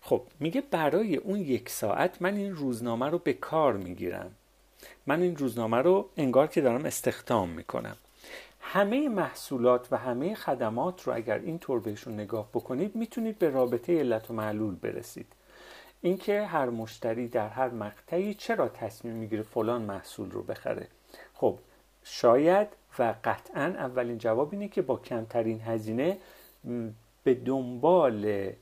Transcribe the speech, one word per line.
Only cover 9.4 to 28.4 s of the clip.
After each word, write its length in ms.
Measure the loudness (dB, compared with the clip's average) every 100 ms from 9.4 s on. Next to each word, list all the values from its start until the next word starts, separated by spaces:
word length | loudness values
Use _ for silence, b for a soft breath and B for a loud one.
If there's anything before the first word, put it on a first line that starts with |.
| -6 2 4 4 2
و 60 | -4
همه 360 | -2 -2 -2 -4
خدمات 680 | -2 0 0 0 -4 -4
رو 120 | -4 -4
اگر 240 | 0 -2
اینطور 400 | -2 -8 -2 -2
بهشون 340 | -2 -8 -8
نگاه 360 | -8 -4 -6 -4
بکنید، 420 | -6 -4 -4 -2 -4
می‌تونید 440 | -6 -4 -6 0
به 100 | 2
رابطه 500 | 4 2 2 2 2
علت 320 | 2 0 -2
و 20 |
معلول 420 | -4 -2 -2 -2 -2
برسید. 520 | -6 -6 -10 -16 -16 _ B B B B B B
اینکه 420 | -2 0 0 -2
هر 260 | 0 0 0
مشتری 580 | -2 -8 -6 -4 -2 0
در 220 | -2 -2
هر 200 | 0 -2
مقطعی 640 | -2 -8 -10 -4 -2 -2
چرا 340 | -6 -4 0 0
تصمیم 480 | -2 -10 -8 -10 -8
می‌گیره 280 | -4 -4
فلان 380 | -2 -2 0 0
محصول 500 | -4 -8 -10 -10 -8
رو 120 | -8
بخره؟ 440 | -8 -8 -6 -6 -8 B B B B
خب، 260 | 0 0 0 -12 b b _
شاید 640 | -16 2 6 8 6 4 2 -6 _ 0
و 140 | 0 0
قطعاً 420 | -2 -2 -6 -4 -2
اولین 520 | -2 -4 -2 -2 -2
جواب 320 | 0 2 0
اینه 160 | -2 -4
که 140 | -4
با 160 | 0 -2
کمترین 640 | -2 -6 -2 0 0 -2
هزینه، 560 | -4 -4 -2 -2 0 -2 B B B B
م، 260 | -8 -6 -6 -10 _ _
به 100 | 2
دنبال 1160 | 2 2 -2 -2 2 4 6 4 2 0 0